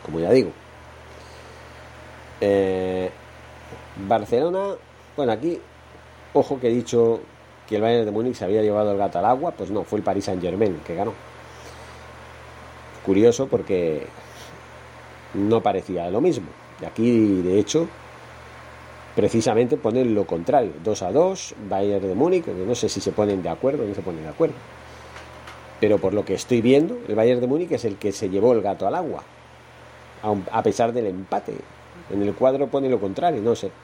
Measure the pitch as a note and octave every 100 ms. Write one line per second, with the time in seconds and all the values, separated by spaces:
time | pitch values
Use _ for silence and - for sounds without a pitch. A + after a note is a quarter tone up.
0 | - E2 E2+ C3 F#2 - - - - -
1 | - - - - - - - - - -
2 | - - - - G2+ G2+ F#2+ F#2 F#2 F#2
3 | F#2 - - - - - - - - -
4 | G2 A2+ - A#2+ D#3+ F#3+ G3+ F#3 - -
5 | - - B2+ G#2+ D#3 E3+ - - - -
6 | - - - C#3+ C3+ C3+ B2 B2 A#2 A#2
7 | A#2 A2+ - - - - - G#2+ A2 A#2+
8 | G#2+ G#2 B2 A#2 F#2 G#2+ G#2+ G#2 G#2+ G2
9 | G2 F2 G#2 C3 E3+ - F#2 G#2 E2+ G#2
10 | G2+ G2 G2 F#2 F2 F#2 A2 D#2+ - F2+
11 | G#2+ G2 - - - - - - - -
12 | - - - - - - - - - -
13 | - G2 A#2 A2+ C3+ A2 F2+ F#2 E2+ D2
14 | - - - - - - - - - -
15 | - - - G2 G2+ A2+ G#2 F#2+ - F2
16 | F2 G#2 F3 C3 D#2+ - - - F#2 -
17 | A#2+ A#2 G#2+ F#2+ F2+ G2 G#2 D#3 E3+ -
18 | - - - - - - - - - -
19 | - - G2+ A#2 A#2+ A2+ B2 D3+ A2+ B2
20 | B2 G#2 F#2 E2+ E2+ D3 - D2 F2 G#2
21 | F2+ A#2+ F#3 F#3+ - - G#2 F#2+ G2+ G2+
22 | F#2+ F#2 E3 F#3 E3 F#2 F#2+ B2 G#2+ G2
23 | G2 G2 G#2 G2 E2 D#2+ B2+ D3 G#2+ G2+
24 | F2+ E2 D#2 D2+ D#3+ C3 - - - -
25 | - - - - - - - - G#2 G2+
26 | F#2+ G#2 G2 F#2 - B2 A#2 C3+ E3+ B3
27 | - G#2+ A#2 B2 B2 D3 F3 C3+ A2+ G2
28 | G#2 - G2+ F#2+ A#2 A#2 G2 F#2 F#2+ D#3+
29 | D#3+ E2 - - - - - - - -
30 | - - G#2+ G#2 F2+ A2+ A2 G2+ A#2 A#2+
31 | G#2+ F#2 F#2+ G3+ - - - - - -
32 | - G2 G2+ F#2+ B2+ C3+ C#3 C#3 C3+ A#2+
33 | G2 F#2+ F3 C3+ A2+ A2+ F#2+ -